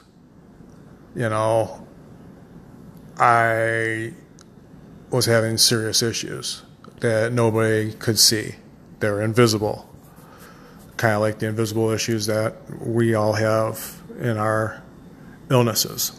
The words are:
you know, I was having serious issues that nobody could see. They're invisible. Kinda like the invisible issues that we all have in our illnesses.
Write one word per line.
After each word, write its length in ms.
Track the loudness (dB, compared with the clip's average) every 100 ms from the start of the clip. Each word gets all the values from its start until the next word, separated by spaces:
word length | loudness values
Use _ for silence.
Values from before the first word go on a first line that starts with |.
| -20 -20 -20 -20 -20 -20 -20 -20 -20 -20 -16
you 140 | -6 -2
know, 580 | 0 2 0 0 -8 -20 -20 -20 -20 -20 -20 -20 -20 -20 -20 -20 -20 -16 0
I 960 | 4 4 4 0 0 -2 -2 -4 -8 -12 -20 -20 -20 -20 -20 -20 -20 -20 -4
was 140 | -2
having 320 | 2 2 2 2
serious 460 | 2 2 0 -2
issues 600 | -2 -4 -8 -10 -10 -12 -16 -20 -20 -4
that 320 | -2 0 0
nobody 600 | 2 2 2 2 2 -2
could 260 | -4 -2 4
see. 380 | 4 2 -6 -12 -20 -20 -20 -4
They're 220 | -2 0
invisible. 680 | 0 4 4 4 -2 -6 -12 -20 -20 -20 -20 -20 -20 -20 -20 -20 -16 0
Kinda 200 | 0 2
like 200 | 0 0
the 80 | -4
invisible 440 | -2 -2 0 0
issues 360 | 0 -2 -4 -2
that 300 | -2 -2 -6 -16 -10
we 340 | -4 2 2
all 200 | 4 2
have 680 | 2 2 2 0 -4 -12 -16 -18 -6
in 200 | -4 0
our 440 | 0 0 -2 -8 -20 -20 -20 -20 -20 -18 0
illnesses. 640 | 2 4 0 -4 -4 -8